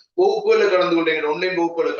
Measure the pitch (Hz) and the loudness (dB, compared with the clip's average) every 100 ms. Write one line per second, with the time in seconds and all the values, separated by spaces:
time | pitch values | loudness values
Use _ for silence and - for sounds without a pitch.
0 | _ - 196 220 208 226 185 180 175 165 | _ 0 0 2 2 2 2 2 2 0
1 | 160 156 151 170 185 175 170 165 151 139 | 0 -2 -2 -2 -4 -2 -2 -2 -2 -2